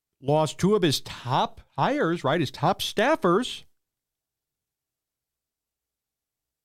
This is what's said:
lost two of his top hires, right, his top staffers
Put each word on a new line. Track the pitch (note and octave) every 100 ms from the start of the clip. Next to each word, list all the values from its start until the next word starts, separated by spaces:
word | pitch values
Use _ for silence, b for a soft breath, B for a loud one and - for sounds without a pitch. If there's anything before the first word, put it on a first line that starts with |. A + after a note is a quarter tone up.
| _ _
lost | C3+ D3+ D#3 -
two | F#3
of | G#3
his | F3 B2+
top | - - A#2+ D3 G#3+ - - -
hires, | E3+ D4 E3+ E3+
right, | B2+ E3+
his | C3+
top | - D#3+ G3+
staffers | - - A#3+ D#4+ F#3 F#3 B3 - - _ _ _ _ _ _ _ _ _ _ _ _ _ _ _ _ _ _ _ _ _ _ _ _ _ _ _ _ _